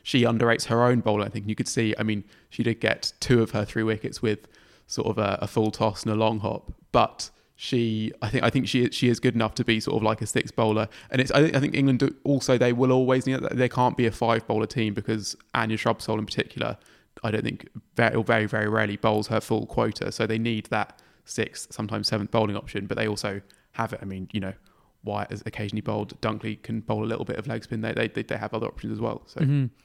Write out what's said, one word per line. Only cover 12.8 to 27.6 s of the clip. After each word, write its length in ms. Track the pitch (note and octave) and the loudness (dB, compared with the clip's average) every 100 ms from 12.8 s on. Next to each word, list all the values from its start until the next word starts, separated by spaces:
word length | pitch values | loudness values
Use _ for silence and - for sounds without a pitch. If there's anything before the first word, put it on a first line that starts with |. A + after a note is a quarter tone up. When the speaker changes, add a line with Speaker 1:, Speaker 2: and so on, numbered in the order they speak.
| C3 | 4
Speaker 1:
always 340 | B2+ B2+ C3 C3 | 4 4 2 2
need 140 | C3 | -2
that. 160 | - A#2+ | -2 0
They 120 | B2 | 0
can't 280 | - B2 - | 2 2 2
be 100 | A#2 | 0
a 60 | |
five 340 | - A#2 A2+ - | 2 2 2 2
bowler 200 | G#2+ A2 | 0 0
team 280 | - A2 | 0 -2
because 420 | G2+ G2+ A2 G2+ - _ | -2 -2 -2 -4 -10 _
Anya 220 | A#2+ A2 A2 | -2 0 0
Shrubsole 420 | A#2+ A2 - A2 | 0 0 -2 -4
in 60 | |
particular, 540 | G#2+ - - - A2+ A2+ _ - _ - | -2 -4 -4 -4 -6 -6 _ -20 _ -8
I 80 | A2 | -4
don't 100 | G#2+ | -2
think 260 | A2+ - - - - - | -2 -6 -10 -20 -6 0
very, 180 | A2+ | 2
or 80 | - | 2
very, 240 | G2+ A2+ G#2+ | 2 2 2
very 220 | G#2+ G#2+ | 0 0
rarely 280 | A2 G#2+ G2+ | 0 0 0
bowls 300 | A2 G#2+ G#2+ | 2 2 2
her 140 | A2 | -2
full 260 | - A2 - | 0 -2 -2
quota. 460 | - A2+ - F#2 | -2 -2 -2 -6
So 120 | - | -4
they 140 | A2 A2 | -2 -2
need 280 | A2+ A2 - | -2 -4 -4
that 360 | A2 G2+ - _ _ | -4 -4 -8 _ _
sixth, 480 | - - A2 - - | -10 -6 -6 -6 -12
sometimes 320 | - G#2+ G#2+ G#2 | -8 -6 -4 -2
seventh 240 | G#2+ G#2 | -2 0
bowling 260 | A#2 G#2+ G2+ | 0 0 -2
option, 300 | - G#2 G2+ | -6 -8 -4
but 100 | - | -2
they 120 | A2 | -2
also 340 | G#2 G#2 G2 - _ _ | -2 -6 -8 -12 _ _
have 200 | - A2+ | -6 -6
it. 60 | - | -6
I 40 | |
mean, 240 | G2 F#2+ F#2 | -8 -10 -8
you 80 | G#2+ | -6
know, 140 | F#2+ - _ _ _ _ | -6 -8 _ _ _ _
Wyatt 280 | G#2 G#2 G#2 | -6 -4 -4
has 120 | G2+ | -6
occasionally 380 | A2 - G#2 G#2 | -8 -6 -6 -4
bowled. 360 | G#2+ G#2+ G#2 - | -4 -4 -4 -4
Dunkley 420 | A2 A2 A2 G#2 | -4 -4 -6 -8
can 180 | - A2+ | -8 -6
bowl 240 | - G#2+ | -2 -2
a 20 | A2 | -2
little 180 | A2+ | -4
bit 140 | - - | -4 -6
of 100 | C#3 | -6
leg 160 | A2+ | -8